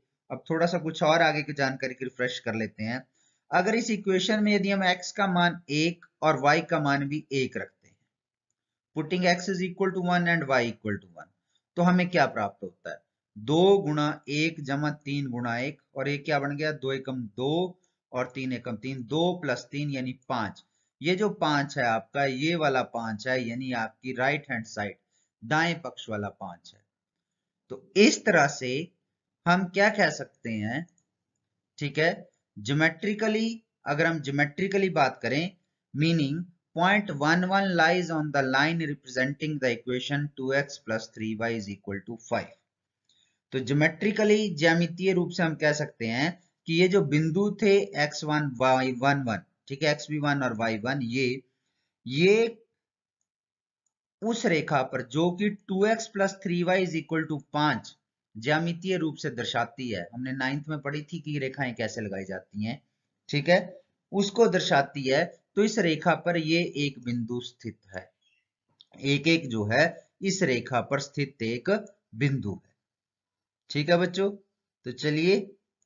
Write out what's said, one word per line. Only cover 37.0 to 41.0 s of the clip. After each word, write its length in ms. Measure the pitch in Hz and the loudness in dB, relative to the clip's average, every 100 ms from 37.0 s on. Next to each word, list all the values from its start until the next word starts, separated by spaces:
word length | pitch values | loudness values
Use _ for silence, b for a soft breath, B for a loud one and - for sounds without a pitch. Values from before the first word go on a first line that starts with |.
| 208 139 | 0 0
one 260 | 147 175 185 | 2 2 2
one 180 | 196 196 175 | 2 2 4
lies 300 | 160 185 165 | 4 4 0
on 180 | 160 151 | -2 0
the 100 | 139 | 0
line 360 | 135 135 151 165 | 2 2 2 0
representing 760 | 151 143 131 127 131 147 156 147 | -2 -6 -6 -2 -2 -2 -4 0
the 80 | 127 | 0
equation 520 | 117 127 123 - 143 147 - | -2 -4 -4 -2 -2 -4 -4
two 160 | 131 139 | -2 0
x 220 | 139 - - | -2 -6 -6
plus 220 | 110 | -6